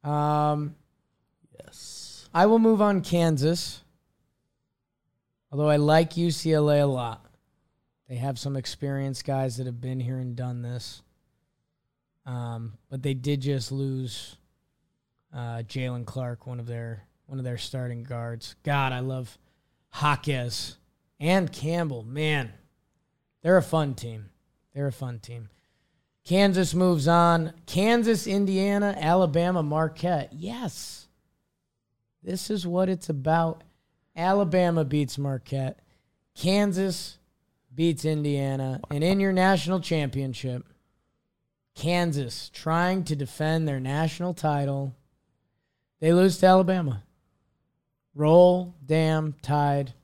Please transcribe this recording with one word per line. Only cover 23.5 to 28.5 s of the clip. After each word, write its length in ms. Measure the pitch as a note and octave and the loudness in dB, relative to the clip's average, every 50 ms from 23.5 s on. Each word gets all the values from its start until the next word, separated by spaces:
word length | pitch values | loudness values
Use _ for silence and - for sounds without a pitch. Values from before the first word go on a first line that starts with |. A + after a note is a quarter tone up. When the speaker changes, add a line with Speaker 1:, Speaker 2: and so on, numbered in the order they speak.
| F#3 | 4
Speaker 1:
a 60 | F#3 - | 4 4
fun 320 | - - D#3+ D3+ C#3 C3 | 2 0 0 0 -2 -4
team. 360 | - - A#2+ A2+ G#2+ G#2 G2+ _ _ _ _ _ _ _ _ _ | -8 -10 -12 -12 -12 -16 -18 _ _ _ _ _ _ _ _ _
They're 140 | C#3 C#3+ C#3 | -6 -6 -6
a 40 | A#2+ | -6
fun 280 | - C3+ B2+ A#2+ A2+ | -6 -10 -10 -10 -12
team. 300 | - - A#2+ A#2+ A2+ G#2 _ _ _ _ _ _ _ _ _ _ _ _ _ _ _ | -14 -16 -16 -16 -16 -18 _ _ _ _ _ _ _ _ _ _ _ _ _ _ _
Kansas 500 | - E3+ F#3+ G3+ G3+ F#3 F#3 F#3 C#3+ D3 | 0 4 4 4 4 4 2 0 0 2
moves 320 | F3 F3+ F3+ F3 D#3 C3+ | 2 4 4 4 2 4
on. 460 | D#3+ E3+ E3+ E3+ E3+ E3+ E3 D#3+ E3 - - - | 4 6 6 6 6 4 2 0 -2 -8 -14 -16
Kansas, 600 | - - F3+ G3 A3 A#3 A#3+ A3+ A3+ A3+ - - | -4 -2 0 2 4 4 4 4 2 0 0 0
Indiana, 720 | A3+ G3 G3+ G3+ F#3+ | -2 0 0 0 2